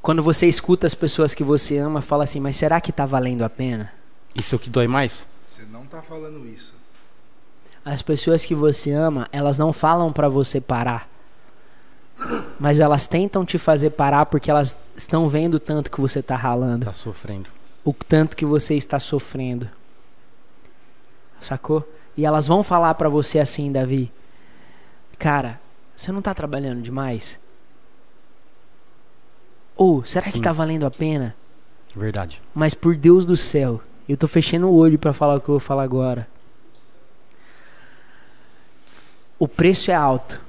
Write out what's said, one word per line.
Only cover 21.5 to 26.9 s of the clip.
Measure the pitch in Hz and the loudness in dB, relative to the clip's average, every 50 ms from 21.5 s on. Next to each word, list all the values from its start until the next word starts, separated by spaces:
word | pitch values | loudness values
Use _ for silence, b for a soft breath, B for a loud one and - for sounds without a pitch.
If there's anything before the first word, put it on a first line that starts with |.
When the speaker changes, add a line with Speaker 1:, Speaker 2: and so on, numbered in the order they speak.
| 135 127 - - 156 156 151 b b b b b b | -6 -6 -2 0 0 0 0 b b b b b b
Speaker 1:
E | - 151 | 0 2
elas | 151 151 156 147 | 2 4 2 4
vão | 143 170 202 202 | 4 4 4 4
falar | - 180 170 165 160 160 | 4 4 4 4 4 4
pra | - 156 151 | 4 2 4
você | 147 151 139 - - 151 | 4 2 2 4 2 2
assim, | 143 131 - - 143 143 | 2 2 0 -2 -2 0
"Davi: | 139 139 131 127 135 135 127 123 - b b b b b b b b b b b b b b b b b b - - | 0 0 0 2 0 0 -2 -4 -8 b b b b b b b b b b b b b b b b b b -16 -12
Cara, | - - 156 143 143 127 117 117 - - - - - - - - | -2 0 0 2 2 0 -4 -8 -10 -14 -16 -16 -16 -16 -16 -14
você | - - - | -10 -8 -6
não | 190 196 | -6 -4
tá | 190 208 190 | -4 -4 -4
trabalhando | - 156 147 143 139 139 135 123 120 | -4 -6 -4 -4 -4 -4 -4 -4 -6
demais? | 117 120 | -6 -6